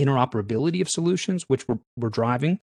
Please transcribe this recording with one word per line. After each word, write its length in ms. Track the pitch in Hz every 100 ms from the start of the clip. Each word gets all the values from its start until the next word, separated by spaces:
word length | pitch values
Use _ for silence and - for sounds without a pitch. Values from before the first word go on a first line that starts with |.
interoperability 800 | 139 135 123 113 101 110 151 175
of 100 | 185
solutions, 540 | - 170 180 - 185 -
which 220 | 131 -
we're, 100 | - - -
we're 120 | 117
driving, 500 | 110 117 123 151 185